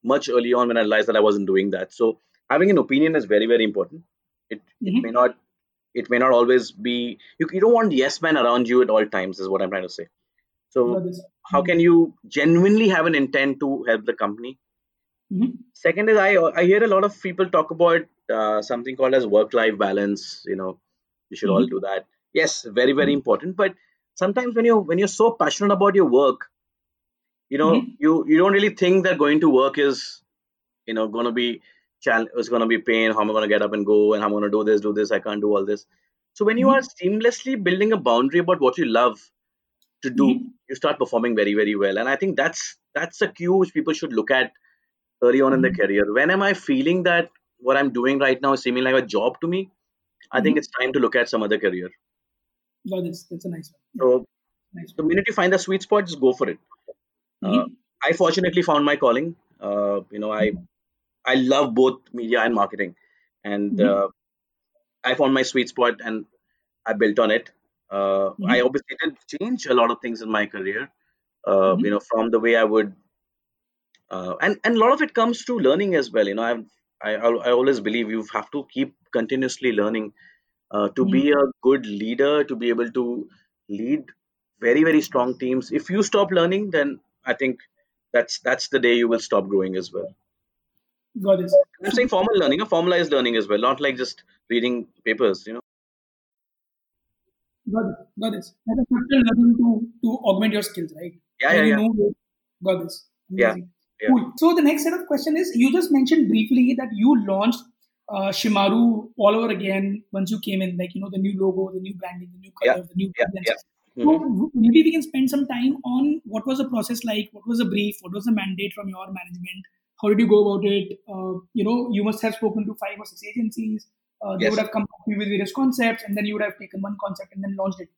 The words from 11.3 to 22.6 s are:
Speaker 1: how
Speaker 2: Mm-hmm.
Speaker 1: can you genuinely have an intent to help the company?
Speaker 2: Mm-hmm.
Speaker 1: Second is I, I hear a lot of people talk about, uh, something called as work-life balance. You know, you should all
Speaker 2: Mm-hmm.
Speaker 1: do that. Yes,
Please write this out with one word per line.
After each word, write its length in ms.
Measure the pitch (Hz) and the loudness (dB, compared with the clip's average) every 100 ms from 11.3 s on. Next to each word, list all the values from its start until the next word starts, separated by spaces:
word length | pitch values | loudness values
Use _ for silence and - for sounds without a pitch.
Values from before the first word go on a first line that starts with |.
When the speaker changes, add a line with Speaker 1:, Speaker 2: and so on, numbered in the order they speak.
| _ | _
Speaker 1:
how 140 | - 143 | -2 -2
Speaker 2:
Mm-hmm. 40 | 180 | 2
Speaker 1:
can 120 | 170 | 4
you 340 | 170 170 165 _ - | 6 6 4 _ -8
genuinely 640 | 143 151 170 196 214 220 | 0 4 4 6 4 4
have 160 | 180 165 | 4 2
an 80 | |
intent 440 | 151 135 139 139 135 | 0 0 0 -2 -2
to 220 | 143 135 120 | -4 -2 0
help 180 | 110 | 0
the 80 | 110 | -2
company? 460 | 120 104 107 120 135 _ _ _ _ _ _ _ | -2 -4 -6 -14 -16 _ _ _ _ _ _ _
Speaker 2:
Mm-hmm. 220 | 190 247 - - | -2 -2 -4 -20
Speaker 1:
Second 360 | _ 165 170 214 | _ -6 -2 2
is 80 | 214 | 2
I, 180 | 190 196 | 4 2
I 280 | 165 165 | 2 2
hear 180 | 180 208 | 2 4
a 40 | 226 | 4
lot 160 | 196 | 2
of 160 | 202 202 | 0 -4
people 280 | 185 180 180 | -10 -4 0
talk 220 | 175 156 | 0 -2
about, 300 | 165 170 170 160 _ - | 0 2 2 -2 _ -6
uh, 300 | 110 107 107 | -2 0 -2
something 340 | 104 120 123 | -4 -8 -8
called 180 | 131 131 | -2 2
as 100 | 135 | 2
work-life 520 | 117 104 107 120 113 101 | 4 2 2 2 0 0
balance. 680 | 101 98 101 101 - - | -2 0 -2 -4 -8 -16
You 100 | 95 | -10
know, 240 | 95 95 92 _ _ _ _ _ | -8 -8 -12 _ _ _ _ _
you 80 | 98 | -6
should 120 | 101 | 0
all 120 | 190 | 2
Speaker 2:
Mm-hmm. 120 | 127 | 2
Speaker 1:
do 40 | - | -2
that. 240 | 95 98 - _ _ | -4 -6 -8 _ _
Yes, 280 | 147 160 - | -2 -2 -4